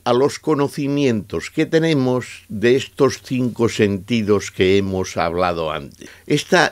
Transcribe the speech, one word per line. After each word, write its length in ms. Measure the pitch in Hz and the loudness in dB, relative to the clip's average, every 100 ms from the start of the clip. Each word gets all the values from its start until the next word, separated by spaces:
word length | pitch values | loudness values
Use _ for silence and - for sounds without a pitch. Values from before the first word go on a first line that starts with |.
a 80 | - | -2
los 260 | 120 139 - | 2 0 -2
conocimientos 1120 | - 143 139 - 139 143 139 110 90 82 - | -2 0 -2 -4 -4 0 0 0 -4 -8 -6
que 160 | - 156 | -4 0
tenemos 800 | 165 160 147 127 127 - - - | 0 2 0 0 -2 -4 -14 -12
de 280 | 107 117 131 | 0 2 2
estos 460 | - - 131 - | 0 0 0 0
cinco 440 | - 131 123 104 117 | -4 -2 -2 0 0
sentidos 840 | - 104 98 101 120 104 101 - | 2 0 0 -2 -2 2 0 0
que 260 | - 92 98 | 0 4 4
hemos 380 | 98 92 92 - | 2 -4 -4 -2
hablado 560 | 82 87 90 82 78 | -2 0 -2 -2 -4
antes. 360 | 78 67 - - - - | -6 -10 -18 -20 -16 -4
Esta 420 | 147 - 180 143 | -4 0 2 2